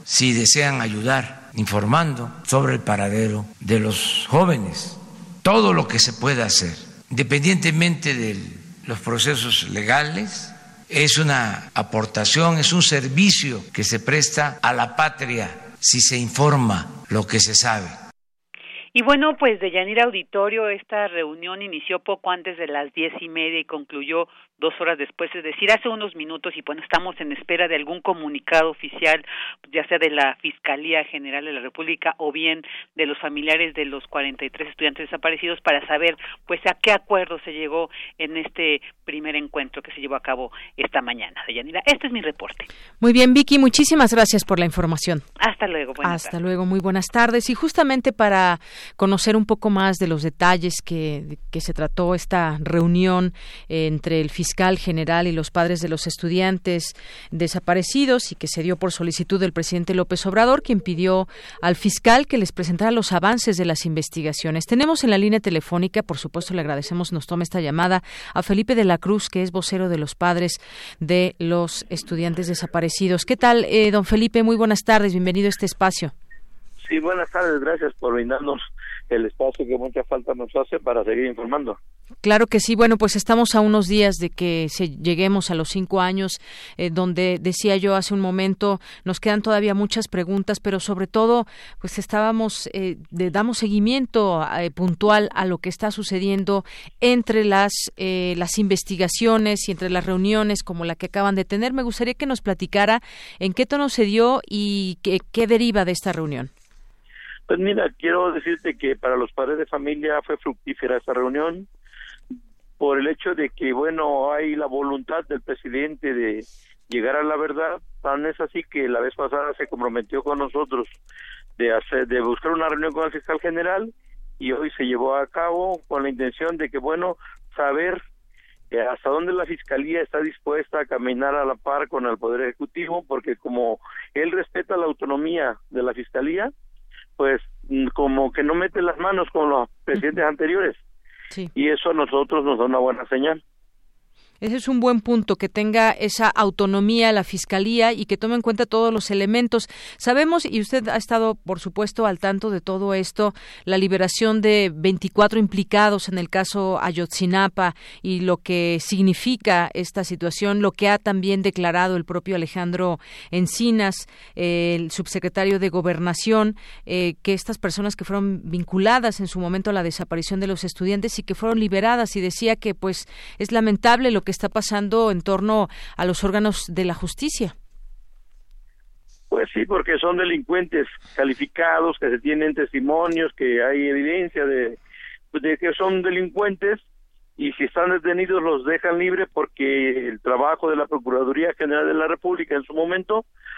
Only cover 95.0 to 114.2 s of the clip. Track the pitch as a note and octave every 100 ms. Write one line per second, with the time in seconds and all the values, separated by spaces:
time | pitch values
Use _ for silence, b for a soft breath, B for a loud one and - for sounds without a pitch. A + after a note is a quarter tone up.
95 | G#3 G#3 G#3 - F#3+ F3 F#3 - G#3+ G#3
96 | G3 F#3+ G3 G3 F#3+ G3 B B B -
97 | A#3+ B3 A3+ A3 G#3 G3 G3+ - - -
98 | F#3 F#3 F3+ F3 F3 - G3 F#3+ - F3+
99 | F3+ - A3+ A3 G#3+ G3+ - F3 F#3 F3+
100 | F3+ F#3 G3 G#3+ G#3+ G3+ - E3+ E3+ E3
101 | F3 G3+ G3+ G3 F#3 G3+ B3 C4+ A#3+ -
102 | A#3+ A#3+ C#4+ B3+ - F#3 F#3 G3+ G#3 A#3
103 | B B B B F#3 F#3 B3+ C#4+ C#4+ -
104 | G#3 A3 A#3+ C4+ - G#3 G#3 G3+ F#3+ F3
105 | G3+ F#3 - A3+ A3+ A3+ A#3 G#3 F3+ F3
106 | G3 E3 D#3 C3+ C3 _ _ - - _
107 | B B B B - F3+ F#3+ G#3 F#3 -
108 | E3 F3+ F3+ D#3+ D#3+ E3+ E3+ B2 C3+ C3+
109 | B2+ B2+ A#2+ - C3 D3+ D3+ D3 C#3+ D3+
110 | D3+ D3+ - D3+ C#3 B2+ - C3 C3 B2
111 | - B2+ B2+ C#3 D#3+ F3 G3 - B B
112 | B B - B3+ - _ _ - D3 C#3
113 | C#3+ D3+ F#3 E3+ C#3 - C3+ B2+ D#3 D#3+
114 | D3+ C#3